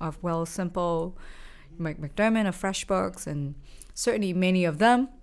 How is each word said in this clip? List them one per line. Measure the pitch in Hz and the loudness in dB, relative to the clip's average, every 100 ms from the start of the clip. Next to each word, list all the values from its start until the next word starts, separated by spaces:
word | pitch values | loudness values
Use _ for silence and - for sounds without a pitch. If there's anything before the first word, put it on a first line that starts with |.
of | 160 151 | -8 -6
Well | 175 165 165 | -4 -2 -2
Simple, | - 180 180 175 165 170 - - - - - - 165 | -4 -4 -2 0 0 -2 -8 -14 -16 -18 -20 -16 -8
Mike | 165 - | -6 -6
McDermott | 147 - 214 220 202 | -6 0 2 4 2
of | 180 | 0
FreshBooks, | 190 185 - 185 185 180 - | -2 -2 0 0 0 -4 -6
and | 147 143 147 - - - | -4 -6 -8 -16 -20 -14
certainly | - - 214 196 | -6 -2 0 0
many | 180 185 185 170 | 2 4 4 4
of | 151 | 4
them. | 220 247 262 - | 6 6 2 -6